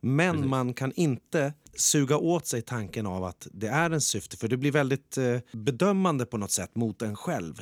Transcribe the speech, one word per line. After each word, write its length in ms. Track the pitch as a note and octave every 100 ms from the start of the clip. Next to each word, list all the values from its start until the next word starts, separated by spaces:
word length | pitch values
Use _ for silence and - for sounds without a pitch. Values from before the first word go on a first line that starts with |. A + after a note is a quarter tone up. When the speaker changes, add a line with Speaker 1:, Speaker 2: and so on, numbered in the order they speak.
Speaker 1:
Men 340 | A2+ C#3 F3+ D#3+
Speaker 2:
Precis. 140 | C3+
Speaker 1:
man 240 | C3 B2+
kan 180 | B2+ C3+ D#3
inte 580 | D#3+ A#2+ _ E3+ C#3 D3 - -
suga 420 | - D3+ C3+ D3+
åt 300 | E3 F3 -
sig 140 | A#2+
tanken 440 | - A#2+ G2 A#2 G#2
av 180 | F#2
att 240 | F#2 - -
det 160 | G2 G#2+
är 220 | C#3 E3+
en 120 | D#3+
syfte, 360 | - G2+ - -
för 100 | A2+
det 100 | B2+
blir 140 | C#3
väldigt, 460 | D3 C3+ C3 - -
eh, 200 | B2+ A#2+ -
bedömande 760 | A2+ G#2+ A#2+ F#3+ G3 F#3 C#3+ A#2+
på 120 | A2+
något 140 | G2+
sätt 240 | - F2 -
mot 260 | A2+ G2+
en 140 | A2 G#2
själv. 400 | - C#3+ E2+ D2+